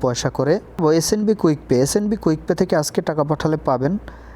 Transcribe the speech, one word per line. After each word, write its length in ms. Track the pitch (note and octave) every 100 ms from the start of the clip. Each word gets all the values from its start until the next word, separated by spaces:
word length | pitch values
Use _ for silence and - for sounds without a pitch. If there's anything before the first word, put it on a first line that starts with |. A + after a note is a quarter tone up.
পয়সা 300 | C3 B2 C3+
করে। 300 | - C3+ F3+ - -
ও 100 | D#3
এসএনবি 420 | E3 D#3+ A3 G#3+
কুইক 240 | G#3 F3 D3 -
পে। 120 | B2
এসএনবি 360 | C#3 G#3 G#3 G#3+
কুইক 240 | - D#3 -
পে 80 |
থেকে 220 | F3 F3+ E3+
আজকে 260 | D3+ -
টাকা 220 | F3 D#3
পাঠালে 320 | D3 D3+ D#3+ D#3
পাবেন 420 | - B2+ C3+ G3+ - - -